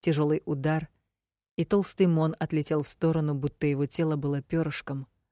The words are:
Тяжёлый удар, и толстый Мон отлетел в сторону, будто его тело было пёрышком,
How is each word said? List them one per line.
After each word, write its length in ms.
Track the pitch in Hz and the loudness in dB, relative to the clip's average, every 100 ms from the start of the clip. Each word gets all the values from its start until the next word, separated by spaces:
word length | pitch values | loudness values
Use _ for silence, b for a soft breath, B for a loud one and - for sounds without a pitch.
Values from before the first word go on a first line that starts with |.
Тяжёлый 400 | - 151 151 156 - | 0 2 2 0 -2
удар, 440 | 143 139 156 160 _ _ _ _ _ _ - | -4 0 -2 -4 _ _ _ _ _ _ -6
и 80 | 170 | 0
толстый 420 | 202 190 - 185 | 2 0 2 4
Мон 280 | 165 156 160 | 4 2 0
отлетел 440 | 156 156 147 156 | -2 -2 0 0
в 40 | 147 | -2
сторону, 480 | - 165 160 151 147 | -2 0 2 0 0
будто 320 | 139 - 151 | -4 -2 -2
его 180 | 139 143 | 0 -2
тело 300 | - 165 151 | 0 0 0
было 260 | 143 143 | -2 -4
пёрышком, 680 | 131 165 156 147 - 139 135 _ _ | -2 -2 -2 -4 -8 -10 -10 _ _